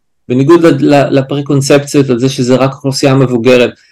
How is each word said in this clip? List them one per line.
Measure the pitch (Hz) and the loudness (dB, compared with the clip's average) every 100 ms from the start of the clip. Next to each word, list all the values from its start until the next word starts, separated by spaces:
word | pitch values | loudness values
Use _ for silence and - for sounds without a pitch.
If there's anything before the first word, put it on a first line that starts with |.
| _ _ - | _ _ -6
בניגוד | 127 139 170 165 | -2 2 2 2
ל-, | 135 147 143 | 0 0 0
ל-, | 135 139 | 0 -2
לפרקונספציות | 135 143 143 139 139 143 139 147 127 | -4 -6 -2 -2 0 0 0 -2 0
על | 120 | -2
זה | 131 | -2
שזה | 135 120 127 | -2 -2 0
רק | 135 | 0
אוכלוסייה | - 139 131 143 135 | -4 -6 -2 0 2
מבוגרת, | 127 123 117 123 117 - _ | 0 0 2 2 2 -4 _